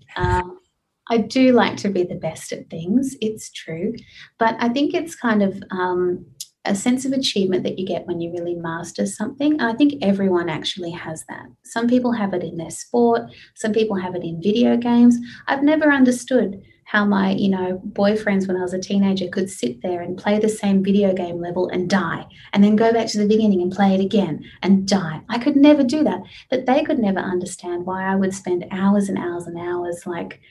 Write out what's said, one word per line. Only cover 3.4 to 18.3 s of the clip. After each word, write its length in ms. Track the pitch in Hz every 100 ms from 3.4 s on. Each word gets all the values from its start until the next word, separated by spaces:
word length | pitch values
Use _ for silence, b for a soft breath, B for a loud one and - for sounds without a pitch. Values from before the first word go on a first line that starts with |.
| -
true. 440 | - - 160 208 240 B B B _
But 180 | 226 226
I 100 | 240
think 240 | 247 302
it's 200 | 349 302
kind 280 | - 233 208
of, 200 | 196 190 -
um, 560 | 185 180 180 180 180 - _ - _ -
a 80 |
sense 300 | 196 247 254
of 80 | 262
achievement 500 | 269 269 208 185 185
that 140 | - -
you 80 | 185
get 200 | 185 -
when 160 | 170
you 100 | 170
really 220 | 175 175
master 500 | 175 170 165 165 -
something. 560 | 202 - 214 - 294 302
I 140 | 233
think 280 | 226 285 -
everyone 460 | 196 196 190 175 170
actually 440 | 156 - - 170
has 300 | 165 160 160 -
that. 160 | - - -
Some 260 | - - 240
people 240 | 247 240
have 200 | 214 190
it 100 | 180
in 140 | 165 170
their 140 | 165
sport, 600 | - - 240 233 233 233 B B
some 200 | - 220
people 220 | 220 214 190
have 180 | 180
it 100 | 180
in 160 | 170 165
video 360 | 202 226 240 240
games. 400 | 240 240 240 240 B B -
I've 160 | 277
never 300 | 285 311 302
understood 720 | 277 254 247 - 254 196 - B B -
how 160 | 208
my, 280 | 208 202 190
you 180 | 196 196
know, 320 | 190 185 185 208
boyfriends 540 | - 202 214 208